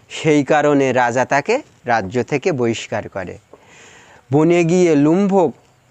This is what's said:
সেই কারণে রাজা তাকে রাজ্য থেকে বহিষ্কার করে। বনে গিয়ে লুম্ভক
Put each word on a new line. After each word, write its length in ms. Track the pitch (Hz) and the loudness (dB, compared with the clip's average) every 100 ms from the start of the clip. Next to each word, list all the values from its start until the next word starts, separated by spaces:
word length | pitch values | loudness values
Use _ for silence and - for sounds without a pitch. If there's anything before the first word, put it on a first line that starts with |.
| _ | _
সেই 340 | - 160 147 | -6 0 0
কারণে 500 | 135 156 147 143 135 | 2 0 2 2 2
রাজা 320 | 127 120 120 123 | 0 0 0 -2
তাকে 360 | 139 143 247 - _ 127 | -2 -2 -4 -6 _ -4
রাজ্য 380 | 117 - 123 | -2 -2 -4
থেকে 280 | 117 143 190 | -4 -4 -2
বহিষ্কার 580 | 143 117 110 - 110 107 | -2 -2 -2 -6 -10 -8
করে। 280 | 98 92 92 _ - _ - - - - - _ | -12 -12 -16 _ -20 _ -20 -20 -20 -20 -20 _
বনে 300 | 143 156 175 | 0 2 2
গিয়ে 320 | 165 180 175 147 | 2 2 2 2
লুম্ভক 560 | 147 175 202 196 156 - _ _ _ | 2 2 2 0 0 -4 _ _ _